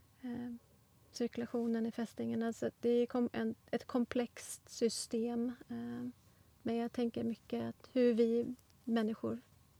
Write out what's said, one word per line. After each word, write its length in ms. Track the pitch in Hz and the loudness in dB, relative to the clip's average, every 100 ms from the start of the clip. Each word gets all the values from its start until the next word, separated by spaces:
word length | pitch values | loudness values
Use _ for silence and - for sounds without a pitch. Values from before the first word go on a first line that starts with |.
| - _ | -20 _
eh, 340 | 254 240 247 233 _ - _ _ - | -8 -8 -8 -10 _ -20 _ _ -12
cirkulationen 760 | - 240 - 240 240 233 226 226 | -4 -4 -2 -4 -2 0 2 0
i 60 | |
fästingarna. 640 | 226 226 - 233 233 226 | -2 -6 -4 -2 0 -2
Så 120 | 226 - | 0 -4
att 160 | - | 0
det 80 | 233 | 2
är 160 | 240 240 | 4 4
kom-, 240 | 254 240 | 2 0
en, 220 | 233 226 226 - | 0 -2 -4 -4
ett 160 | 240 - | -6 0
komplext 840 | 254 240 247 240 - - - - | 0 2 0 -2 -6 -14 -14 -12
system. 840 | - 233 - - 233 233 240 240 240 - | 0 0 0 -4 -2 0 0 -2 -4 -10
Eh, 400 | 240 240 240 247 - - - - - | -10 -8 -6 -8 -10 -20 -20 -20 -8
men 140 | - 233 | -2 0
jag 160 | 233 | -2
tänker 320 | - 233 233 | 0 -2 0
mycket 400 | 233 226 - 233 | -4 -4 -6 -4
att 260 | 233 - - | -4 -8 -4
hur 220 | 262 240 | 4 6
vi 420 | 226 233 233 240 254 - - | 6 4 4 0 -4 -14 -14
människor 580 | - 226 214 226 226 233 - - - - | -2 0 0 -2 -4 -4 -8 -20 -20 -12